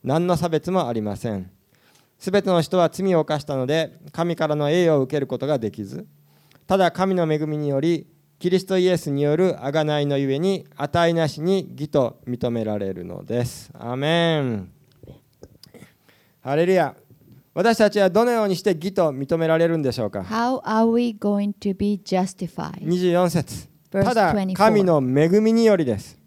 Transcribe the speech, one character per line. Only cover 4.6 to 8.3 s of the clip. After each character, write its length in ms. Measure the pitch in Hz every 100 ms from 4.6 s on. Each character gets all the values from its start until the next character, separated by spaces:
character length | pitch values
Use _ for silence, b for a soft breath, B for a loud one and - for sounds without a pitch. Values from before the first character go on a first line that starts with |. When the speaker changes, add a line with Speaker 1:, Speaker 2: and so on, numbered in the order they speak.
| 147
Speaker 1:
栄 160 | 175 170
誉 120 | 151
を 40 |
受 80 | 131 151
け 40 |
る 80 | 139
こ 100 | 123
と 80 | 139
が 100 | 143
で 140 | 110
き 140 | -
ず、 200 | 98 - - _ _ b b b -
た 100 | 190
だ 140 | 175
神 240 | 175 190
の 180 | 185 160
恵 60 | 156 156
み 120 | 151
に 100 | 147
よ 100 | 139
り、 300 | 160 160 - _ _